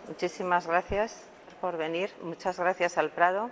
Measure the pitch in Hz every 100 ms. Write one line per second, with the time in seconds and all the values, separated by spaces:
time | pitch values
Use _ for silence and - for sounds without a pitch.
0 | - 156 180 - 185 180 170 170 - 196
1 | 226 - - - - - 185 170 160 165
2 | 196 - 175 165 196 180 180 190 175 170
3 | 156 170 175 190 240